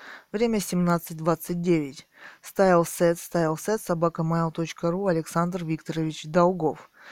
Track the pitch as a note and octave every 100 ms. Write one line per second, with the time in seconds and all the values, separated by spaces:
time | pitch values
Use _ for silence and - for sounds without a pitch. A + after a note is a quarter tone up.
0 | - - - G#3 A#3 G#3+ - F3+ F3 E3+
1 | - D#3+ E3 D#3+ - F3 F3 E3 C#3+ -
2 | - _ - - - - F#3+ F3 E3 -
3 | E3+ E3+ - E3+ D#3+ D#3+ - A3 - E3
4 | E3 E3 D#3+ E3 E3 E3 D#3+ - E3+ F3+
5 | G3 E3 D#3 E3+ F3 F3+ D#3+ D#3+ - D#3+
6 | D#3+ D3+ D#3 F3 F3 F#3 D#3 - - _
7 | -